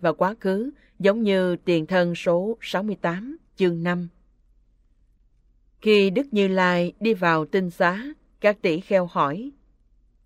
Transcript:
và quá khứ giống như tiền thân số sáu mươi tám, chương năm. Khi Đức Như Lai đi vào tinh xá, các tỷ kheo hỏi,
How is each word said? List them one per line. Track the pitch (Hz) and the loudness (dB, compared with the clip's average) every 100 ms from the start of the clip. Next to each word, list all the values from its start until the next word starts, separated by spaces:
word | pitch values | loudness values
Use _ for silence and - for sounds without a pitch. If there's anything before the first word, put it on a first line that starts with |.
và | 175 | -4
quá | 156 180 226 | 0 -2 -2
khứ | 190 196 254 - _ - | -4 -2 -4 -12 _ -2
giống | 190 220 | 0 2
như | 214 190 185 170 | 2 2 0 -2
tiền | - 170 156 | 0 0 0
thân | 185 175 170 | 0 0 -2
số | - 175 202 226 | 0 0 -2 -6
sáu | - 180 | -6 -6
mươi | 208 190 | -4 -4
tám, | 180 175 240 330 _ - | -4 -6 -10 -16 _ -2
chương | 185 170 | 0 0
năm. | 170 175 170 - _ _ _ _ _ _ _ _ _ _ _ _ _ _ _ _ | -2 -4 -6 -14 _ _ _ _ _ _ _ _ _ _ _ _ _ _ _ _
Khi | 214 208 196 | 2 4 4
Đức | 185 277 | 0 -2
Như | 208 196 | 0 0
Lai | 185 180 175 175 - | 2 2 2 -2 -2
đi | 226 | -2
vào | 214 175 160 156 | 0 2 0 0
tinh | 196 185 | -2 -2
xá, | 170 175 190 269 311 _ _ | 0 0 0 -8 -16 _ _
các | 208 208 | 0 0
tỷ | 190 160 | 0 -2
kheo | - 196 175 | 0 0 0
hỏi, | 185 143 160 269 - _ _ _ _ _ _ | -2 -2 -2 -10 -18 _ _ _ _ _ _